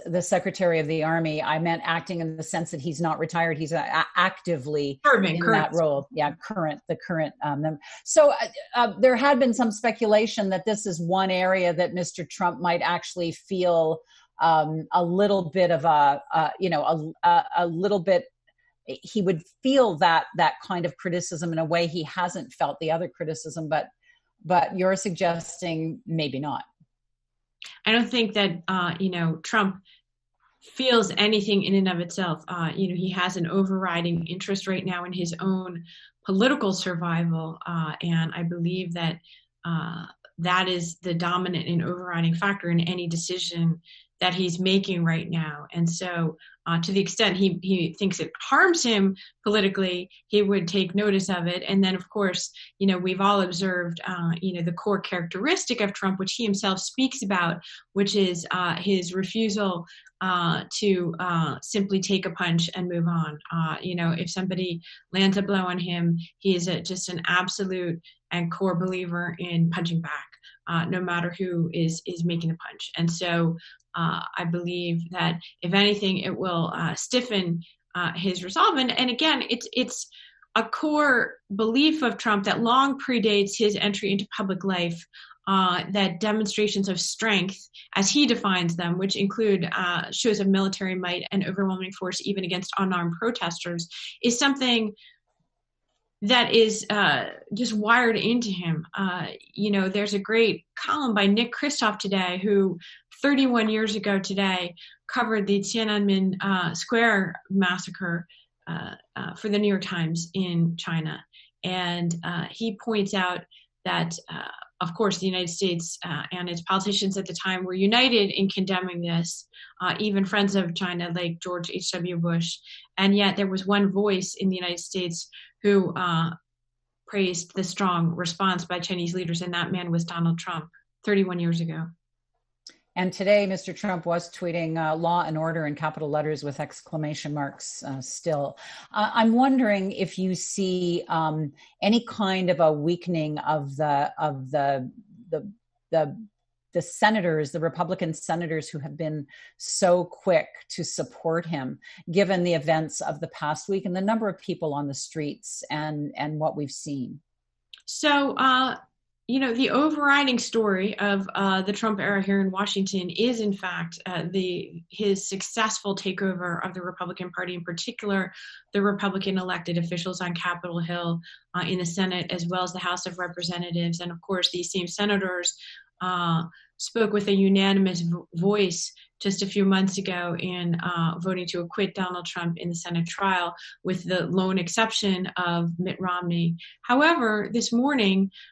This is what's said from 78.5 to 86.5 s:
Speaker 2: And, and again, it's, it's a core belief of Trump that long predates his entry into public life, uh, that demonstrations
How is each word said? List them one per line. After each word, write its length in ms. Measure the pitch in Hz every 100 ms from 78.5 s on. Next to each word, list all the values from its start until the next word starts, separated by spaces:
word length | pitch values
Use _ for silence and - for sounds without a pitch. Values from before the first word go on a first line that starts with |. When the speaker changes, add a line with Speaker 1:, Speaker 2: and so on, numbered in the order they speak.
| 330 403 294
Speaker 2:
And, 160 | 254
and 180 | - 254
again, 340 | 240 311 269 -
it's, 200 | 240 -
it's 360 | - 254 - - - - _ _
a 100 | 220
core 720 | 220 - 302 302 294 240 - - - 202
belief 460 | 220 247 311 311
of 160 | 240 -
Trump 260 | 233 202
that 160 | 202 202
long 400 | 233 254 277 269
predates 520 | - 240 214 208 202 -
his 200 | 214 202
entry 340 | 208 202 196
into 160 | 196 202 -
public 300 | 196 185 190
life, 360 | 180 175 170 - - - - -
uh, 360 | 190 185 175 -
that 280 | 202 190 170
demonstrations 720 | 214 214 202